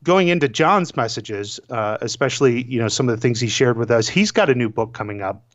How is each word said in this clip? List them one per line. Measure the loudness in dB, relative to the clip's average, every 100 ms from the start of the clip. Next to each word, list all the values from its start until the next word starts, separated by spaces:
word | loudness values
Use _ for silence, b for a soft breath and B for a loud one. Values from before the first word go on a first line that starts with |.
going | 2 4 4
into | 2 0
John's | 2 2 4 0 -2
messages, | -4 -4 -8 -8 -8 -12 -8
uh, | -4 -2 -2
especially, | -6 -2 -2 2 2 2
you | -2 -2
know, | -2
some | 0 0
of | 0
the |
things | 0 0
he | -2
shared | 0 2 2
with | 2
us, | 2 2
he's | 0 0
got | 2 2
a |
new | 2 0
book | -2 -6
coming | -6 -10 -8
up, | -8 -8 _